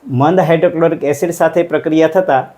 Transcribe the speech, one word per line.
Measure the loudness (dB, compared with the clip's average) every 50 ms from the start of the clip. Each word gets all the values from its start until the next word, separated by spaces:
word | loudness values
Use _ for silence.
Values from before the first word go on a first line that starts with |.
| _
મંદ | -4 -2 0 2 2 2 2
હાઇડ્રોક્લોરિક | 2 2 2 2 2 0 0 0 0 0 0 -2 -2
એસિડ | -4 -2 -2 -4 -6
સાથે | -2 -2 -2 0 0 0 -2
પ્રક્રિયા | -2 -4 -4 -2 0 2 2 2
થતાં | 2 2 0 0 2 0 -2 -2 -4 -16